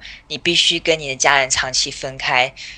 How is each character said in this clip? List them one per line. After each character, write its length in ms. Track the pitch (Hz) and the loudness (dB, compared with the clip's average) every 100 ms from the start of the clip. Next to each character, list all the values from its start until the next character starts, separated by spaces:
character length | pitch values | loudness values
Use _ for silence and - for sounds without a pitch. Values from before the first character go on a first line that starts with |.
| - - - | -16 -18 -12
你 100 | 147 | -4
必 200 | 170 165 | 0 2
须 240 | - 170 | 2 0
跟 180 | 170 160 | 0 0
你 100 | 143 | 0
的 60 | |
家 240 | 131 147 139 | 0 4 4
人 100 | 131 | 2
长 240 | - 131 | 0 -2
期 180 | 131 139 | -2 -4
分 280 | - 139 131 | -6 -10 -6
开， 340 | - 131 131 - - | -2 0 0 -4 -16